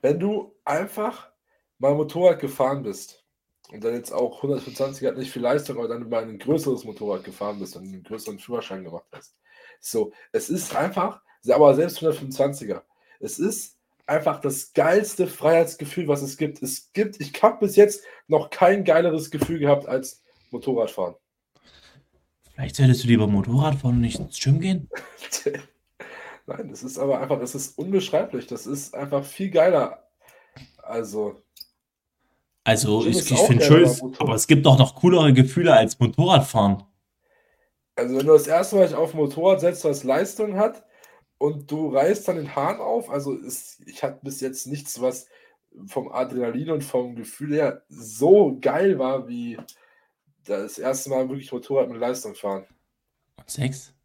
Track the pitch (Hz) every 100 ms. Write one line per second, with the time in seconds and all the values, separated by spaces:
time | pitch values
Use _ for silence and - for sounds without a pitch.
0 | - 165 196 214 - _ - 151 202 -
1 | 214 - - _ _ _ _ _ 135 147
2 | 147 165 180 165 135 - 131 139 110 95
3 | - _ _ _ _ _ _ 107 113 120
4 | - 95 123 - 139 131 - - 135 135
5 | 131 131 131 123 120 147 147 117 113 117
6 | 113 117 110 104 131 156 139 123 113 101
7 | 104 92 95 - 104 101 92 90 95 95
8 | 85 110 107 98 - 120 - 95 90 85
9 | _ - _ _ _ _ - _ - 113
10 | 104 _ - 110 - 180 - - 175 196
11 | 196 - _ _ 123 - 147 131 170 -
12 | 160 147 139 131 139 143 107 87 _ _
13 | _ _ 147 - 190 - - _ _ _
14 | - 151 156 147 143 139 - - 156 190
15 | 208 - 175 - 151 165 165 - 147 -
16 | 151 143 139 - 147 - 131 - _ 190
17 | 214 - 143 - 220 - 202 196 208 -
18 | - - - 151 - - 185 202 175 160
19 | 175 156 - 151 - 165 143 143 143 131
20 | 135 - _ _ _ 120 - 120 110 -
21 | 90 - _ _ _ _ _ _ _ _
22 | _ _ _ _ _ - 131 - 131 123
23 | 120 117 104 101 101 127 151 139 127 120
24 | 117 - - - 135 156 190 180 139 -
25 | - - - - - 143 - _ _ _
26 | - - - - - - 104 98 127 -
27 | 139 131 135 131 123 135 - - 175 196
28 | 185 - - 123 - 120 - 139 - -
29 | 139 139 139 - 190 170 175 165 120 -
30 | _ _ _ _ _ - - _ - 117
31 | 107 107 104 - _ _ - _ _ _
32 | _ _ _ _ _ _ - 113 120 107
33 | 113 - - 127 - - 147 156 160 -
34 | - - - 107 - 147 139 131 131 -
35 | 180 175 151 127 131 170 170 120 110 -
36 | 117 - 175 165 - 117 101 95 - _
37 | _ _ _ _ _ _ _ _ _ -
38 | 120 131 143 151 147 165 190 202 180 -
39 | 165 151 143 156 185 143 170 175 160 135
40 | 127 139 196 - 214 190 220 - _ _
41 | _ _ _ _ 147 151 - 151 151 135
42 | 151 208 - 170 139 139 147 220 - 226
43 | 233 190 139 127 - - - - - -
44 | - - 139 135 131 - 127 143 - 120
45 | 127 127 - _ _ _ _ - 98 135
46 | 135 - 127 123 120 120 156 151 143 127
47 | 123 117 110 - 147 147 139 - _ 71
48 | 110 107 147 208 165 127 135 147 196 131
49 | 131 135 117 120 120 110 - _ _ _
50 | _ _ _ _ - 101 104 - 127 135
51 | 139 131 131 139 135 127 - 139 123 113
52 | 120 127 107 101 101 98 - _ _ _
53 | _ _ _ - - - 131 139 - _